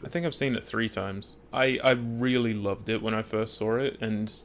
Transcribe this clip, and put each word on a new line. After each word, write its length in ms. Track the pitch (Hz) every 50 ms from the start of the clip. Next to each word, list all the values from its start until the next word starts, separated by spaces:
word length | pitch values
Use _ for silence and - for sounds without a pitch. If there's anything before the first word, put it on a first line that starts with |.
| -
I 40 | -
think 180 | - 170 170
I've 80 | 160 -
seen 200 | - 143 135 120
it 80 | - -
three 240 | - - 113 113 104
times. 480 | - 98 95 98 95 98 - - - - - -
I, 260 | - 131 131 131 127 -
I 100 | - 131
really 600 | 127 123 120 117 117 117 123 127 127 123 120 117
loved 360 | 107 104 101 101 98 104 101 107
it 100 | 113 113
when 140 | 110 110 110
I 80 | 110
first 340 | 110 - - 107 113 110 -
saw 200 | - 107 110 113
it, 200 | 123 139 127 - -
and, 280 | 110 110 107 104 110 107 - - -